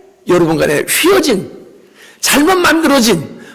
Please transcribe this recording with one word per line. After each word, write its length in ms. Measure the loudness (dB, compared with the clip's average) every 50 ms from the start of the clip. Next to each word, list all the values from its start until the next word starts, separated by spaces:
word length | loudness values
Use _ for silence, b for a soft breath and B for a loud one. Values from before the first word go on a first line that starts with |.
| -20 -20 _ _ _ 0
여러분 300 | 0 2 2 0 0 0
간에 260 | 0 0 -2 -2 -2 -4
휘어진, 640 | -2 0 2 2 2 2 2 0 -2 -2 -4 -8 -14 -20 -20 -20 -20 B B B B B B B B B
잘못 360 | -4 -2 0 2 2 2 2 2
만들어진, 840 | 2 0 0 0 2 2 2 2 2 2 0 -2 -4 -8 B B B B B